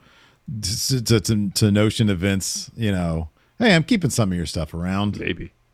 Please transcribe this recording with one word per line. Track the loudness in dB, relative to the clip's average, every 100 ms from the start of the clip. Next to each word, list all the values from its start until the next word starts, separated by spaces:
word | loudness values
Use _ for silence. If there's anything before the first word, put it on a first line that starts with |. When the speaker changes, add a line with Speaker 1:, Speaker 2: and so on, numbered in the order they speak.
| _ _ _ _ -12 -8
Speaker 1:
to, | -6 -4 -2 -2
to, | 2 2
to, | 2 0 0
to | 2 4
notion | 4 4 2 0
of | 2
Vince, | 0 0 -2 -8 -10
you | -6 -2
know, | 0 -2 -2 -6 -12 _ -2
"Hey, | 2
I'm | 4
keeping | 4 2 2
some | 0 0
of | 0
your | -4
stuff | -4 -6
around." | -4 -4 -2 -2 -4
Speaker 2:
Maybe. | -6 -6 -10 -16 _